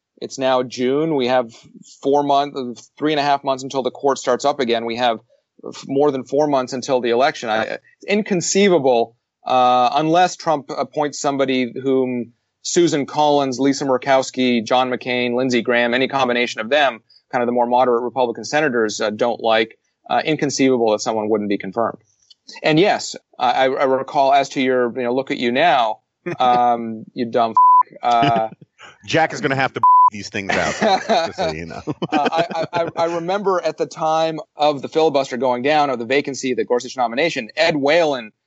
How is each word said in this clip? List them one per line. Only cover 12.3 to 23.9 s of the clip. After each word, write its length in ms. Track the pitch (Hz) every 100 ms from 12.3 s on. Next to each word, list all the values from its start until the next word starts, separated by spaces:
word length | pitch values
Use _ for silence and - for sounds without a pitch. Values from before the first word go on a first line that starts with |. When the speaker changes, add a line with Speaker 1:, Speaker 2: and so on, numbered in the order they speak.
| _ _ _
Speaker 1:
Susan 440 | - 180 170 147 135
Collins, 540 | 147 151 143 135 120
Lisa 240 | 139 135
Murkowski, 800 | 139 123 139 135 127 131 127 120
John 260 | 110 127 127
McCain, 460 | 123 131 123 123 120
Lindsey 260 | 131 123
Graham, 320 | 117 120 120
any 140 | 123 131
combination 540 | 135 127 120 120 120
of 80 | 110
them, 320 | 147 139 113 _ _ _
kind 120 | 131
of 60 | 120
the 40 |
more 160 | 120 120
moderate 360 | 123 127 117
Republican 420 | 120 120 123 113 107
senators, 560 | 147 151 120 110 101
uh, 80 | 107
don't 320 | 107 120 -
like, 360 | 113 110 113 - _ _ -
uh, 120 | 123
inconceivable 680 | - 151 147 127 135 127 113
that 80 | 104
someone 280 | 127 110 107
wouldn't 220 | 107 104
be 80 | 98
confirmed. 400 | 98 107 113 - _ _ _ _ - -
And 180 | 156 156
yes, 380 | 196 107 - - - -
I, 140 | 123
I, 120 | 127 131
I 180 | 139
recall, 480 | 135